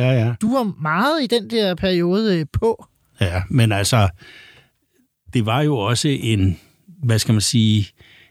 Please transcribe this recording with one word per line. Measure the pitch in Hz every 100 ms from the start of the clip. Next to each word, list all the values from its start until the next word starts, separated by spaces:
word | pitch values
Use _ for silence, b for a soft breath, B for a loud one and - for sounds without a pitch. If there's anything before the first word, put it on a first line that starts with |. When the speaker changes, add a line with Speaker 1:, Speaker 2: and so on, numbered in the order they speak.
Speaker 1:
ja, | 127
ja. | 131 117 117
Speaker 2:
Du | 214
var | 269 220 -
meget | 156 165 254 320
i | 240
den | 233 214
der | 226 202
periode, | 180 196 180 175 190 220 175
øh, | 151
på. | - 226 226 - _ _ _
Speaker 1:
Ja, | 92 90 92
men | 127 113
altså, | 101 101 120 98 - B B B B B _ _ _ _ _ -
det | 127 107
var | 123
jo | 151 139
også | 101 120 156
en, | 139 117 110 95 82 b b _ -
hvad | 131 110
skal | -
man | 107
sige, | 98 120 110 107 98 _ b b b